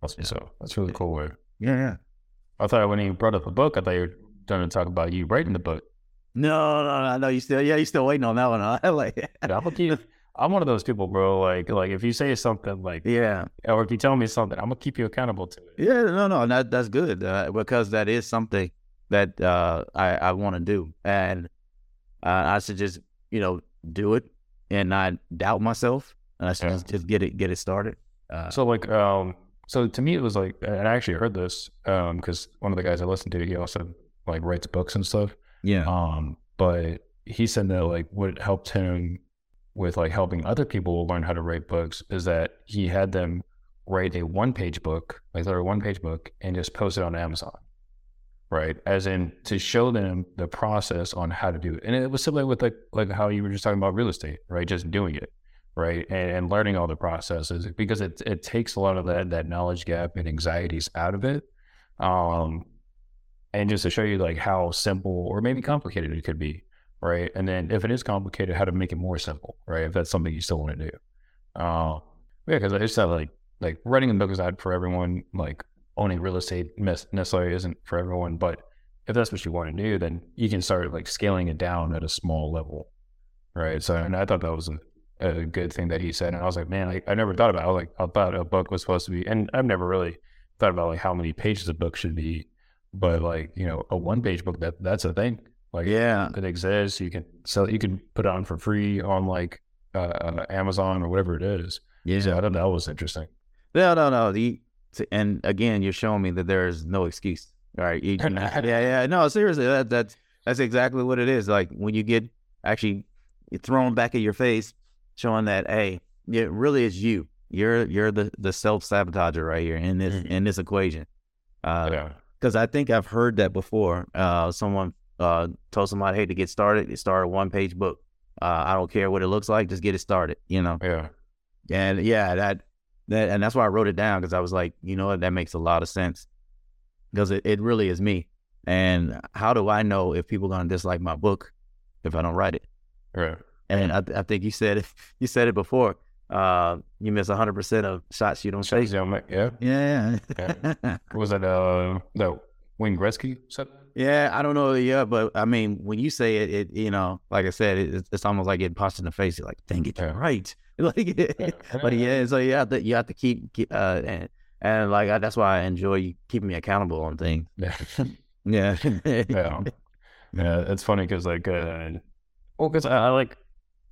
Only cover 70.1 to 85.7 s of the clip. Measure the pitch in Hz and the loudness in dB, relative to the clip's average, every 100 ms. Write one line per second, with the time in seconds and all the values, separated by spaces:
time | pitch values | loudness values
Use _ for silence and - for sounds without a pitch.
70.1 | 92 82 78 - 82 76 76 78 - _ | 0 0 -4 -2 -2 -2 -6 -8 -12 _
71.1 | _ _ _ _ - 85 82 80 78 - | _ _ _ _ -6 -2 0 0 -2 -10
72.1 | - - - - 156 98 101 110 - 92 | -20 -20 -12 0 2 2 2 0 2 2
73.1 | 85 76 - _ - 87 78 117 131 131 | 2 -2 -10 _ -8 -6 -6 0 2 4
74.1 | 101 98 95 90 92 95 90 90 90 90 | 2 2 0 -2 -4 -2 -2 0 -2 -2
75.1 | 90 - 92 76 76 - _ _ - 104 | -4 -6 -6 -6 -8 -16 _ _ -4 -2
76.1 | 87 92 90 - 90 85 - 98 82 - | -2 -2 -4 -4 -6 -6 -4 -2 -2 -4
77.1 | 98 90 92 90 90 87 82 - 85 90 | -6 0 0 0 0 -4 -8 -4 -4 -2
78.1 | 90 87 82 87 82 - - - - - | -2 -4 -2 -2 -2 -12 -20 -20 -14 -2
79.1 | 113 110 98 - 85 80 82 107 98 85 | 0 0 -2 -6 -4 -4 -4 -2 0 -2
80.1 | 85 - - 113 98 87 92 87 85 76 | -6 -10 -2 0 0 0 0 -2 -6 -8
81.1 | - 104 95 87 78 87 87 82 80 78 | -2 0 2 0 -2 -2 -2 -2 -2 -4
82.1 | - 87 80 78 80 76 76 - _ _ | -4 -2 -2 -2 -4 -8 -12 -14 _ _
83.1 | _ _ _ _ 85 80 78 - 85 85 | _ _ _ _ -4 -4 -2 -2 0 0
84.1 | 95 98 95 85 80 80 76 - _ _ | -2 0 0 0 -4 -6 -10 -12 _ _
85.1 | - 90 82 82 90 87 | -4 -2 -2 -4 -4 -4